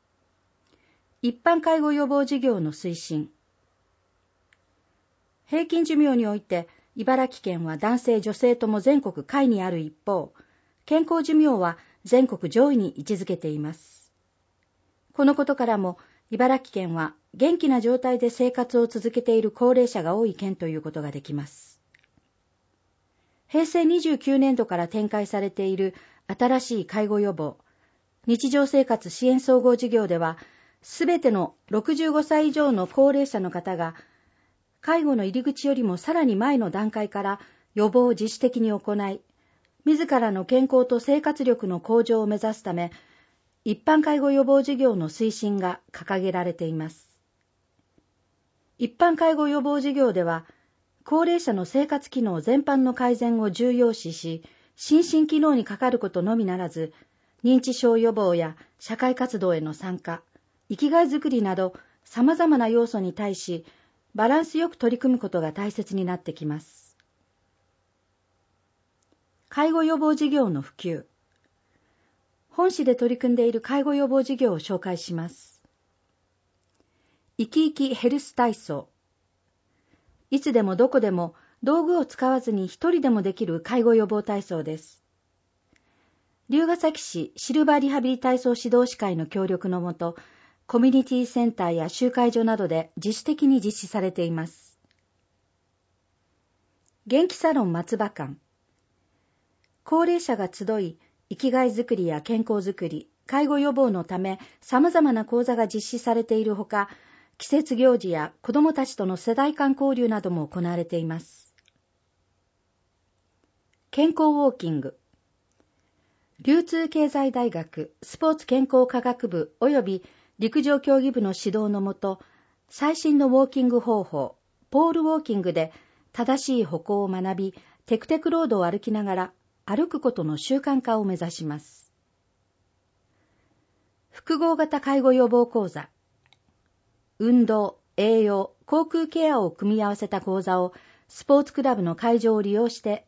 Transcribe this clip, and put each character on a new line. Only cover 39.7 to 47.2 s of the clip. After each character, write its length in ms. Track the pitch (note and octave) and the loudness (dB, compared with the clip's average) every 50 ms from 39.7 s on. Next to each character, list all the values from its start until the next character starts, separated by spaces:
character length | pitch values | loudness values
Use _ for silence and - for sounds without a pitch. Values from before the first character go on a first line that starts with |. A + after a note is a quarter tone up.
| _ _ - | _ _ 0
自 220 | D4 D#4 D4+ E4+ | 0 2 2 2
ら 240 | - D4 B3+ A#3 A3 | 0 0 2 2 0
の 140 | G3 F#3+ F#3 | -2 -2 -2
健 180 | F3 B3+ B3+ C4 | 2 2 2 2
康 240 | C4 - B3+ B3+ | 4 4 4 4
と 140 | B3 B3 A#3 | 4 0 -2
生 200 | A#3 - C#4 D4+ | 0 2 0 2
活 240 | D4+ D#4 D4+ D4+ C4+ | 2 0 -2 -2 0
力 220 | B3 A#3+ A#3+ - | 0 0 0 0
の 140 | F#3+ F3+ F3 | -4 -6 -4
向 220 | - - A3+ A#3 A#3 | -2 0 2 2 2
上 180 | A3+ A#3 A3 A3 | 2 2 0 0
を 40 | |
目 100 | G#3+ G#3 | 0 -2
指 180 | G#3 - A3 A3 | -2 -2 -4 -6
す 80 | - - | -6 -6
た 100 | G3+ F3 | -6 -4
め、 200 | F3 F3 F3 E3+ - _ _ _ _ _ _ _ _ _ _ _ _ - | -4 -4 -6 -8 -14 _ _ _ _ _ _ _ _ _ _ _ _ -6
一 220 | A3+ G#3 - - | -6 -6 -4 0
般 180 | - D#4 D#4 D4+ | 2 4 4 4
介 180 | D#4 D4+ D4 | 2 2 2
護 100 | C4+ C#4+ | 2 2
予 120 | C#4 C#4 C#4 | 4 4 4
防 200 | A#3+ C#4 C#4 C4+ | 4 4 4 4
事 140 | - C#4+ | 2 0
業 200 | A#3+ C4+ B3+ A3 | 2 2 2 2
の 140 | F#3 E3 D#3 | 2 -2 -4
推 200 | D#3+ - A3+ A3 | -4 -2 -2 -2
進 280 | G#3 - - G#3 G3+ G3 | -2 -2 -4 -2 -2 -2
が 220 | F#3 F3+ F3 - _ _ - | -2 -4 -4 -6 _ _ -20
掲 260 | - E3 - G3 F#3+ | -16 -8 -6 -4 -2
げ 120 | F#3 F#3+ F3+ | -2 -2 -2
ら 120 | F#3 F3+ | -2 -2
れ 100 | F3+ E3+ | -4 -4
て 120 | E3+ F3 | -6 -6
い 60 | D#3+ D#3+ | -6 -6
ま 160 | D#3+ D#3 D#3+ | -6 -6 -8
す。 220 | D#3+ _ _ _ _ _ | -12 _ _ _ _ _